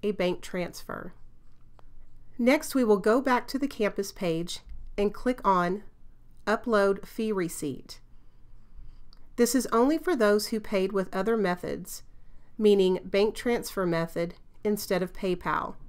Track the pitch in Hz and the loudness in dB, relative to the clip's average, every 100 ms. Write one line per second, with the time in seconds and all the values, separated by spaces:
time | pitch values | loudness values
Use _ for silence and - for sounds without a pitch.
0 | 202 - 180 180 - 185 175 - - - | -2 0 0 0 -4 -6 -6 -8 -10 -10
1 | - - - - - - - - - - | -10 -12 -16 -16 -18 -18 -18 -16 -14 -12
2 | - - - - 240 294 - 269 233 202 | -12 -14 -14 2 4 4 4 2 4 4
3 | 208 233 269 247 233 269 269 - 208 196 | 6 4 4 2 0 -2 -2 0 -2 0
4 | 196 - 185 165 175 - - - - - | -6 -2 -2 0 -2 -8 -10 -12 -10 0
5 | 202 202 - 254 202 185 175 190 - - | 0 0 -2 0 4 4 4 0 -6 -18
6 | - - - - - 226 247 220 196 196 | -20 -20 -20 -12 -2 0 4 4 4 2
7 | - - 220 202 175 - 151 127 - - | -4 -4 0 0 -2 -2 -6 -6 -10 -16
8 | - - - - - - - - - - | -18 -20 -18 -20 -18 -16 -16 -14 -14 -14
9 | - - - - 233 262 233 226 254 320 | -16 -14 -16 2 4 4 2 4 4 2
10 | 311 320 214 208 208 220 214 202 190 202 | 0 2 4 4 2 -4 -2 0 0 0
11 | 185 190 196 226 190 175 - 143 180 - | -2 -2 0 2 0 -2 -4 -8 -8 -14
12 | - - - - - - 214 202 185 185 | -14 -18 -14 -16 -16 2 6 8 6 4
13 | 185 196 214 - - 233 - - 185 165 | 0 2 2 2 0 0 -2 -2 0 2
14 | 165 - 170 - - - 214 208 - 185 | 0 -2 -4 -6 -18 -6 -2 -2 0 0
15 | 180 - 190 180 - 156 - - | -2 -4 -2 -2 0 -2 -4 -10